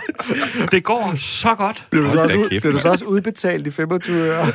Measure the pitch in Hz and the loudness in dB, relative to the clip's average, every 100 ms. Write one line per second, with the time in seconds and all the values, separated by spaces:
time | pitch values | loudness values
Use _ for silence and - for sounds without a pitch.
0 | - - - 262 285 240 185 185 180 233 | -6 -8 -4 -4 -4 -2 0 2 2 0
1 | 196 151 - - 233 220 202 220 - 156 | 0 -4 -4 -2 0 2 0 -4 -2 0
2 | 143 151 160 196 208 185 156 139 160 180 | 2 4 4 4 2 0 0 2 2 2
3 | 208 202 208 214 185 170 147 143 160 180 | 2 -2 -2 -2 -2 -2 -4 -4 -2 -2
4 | 175 175 160 160 165 | -2 0 0 0 0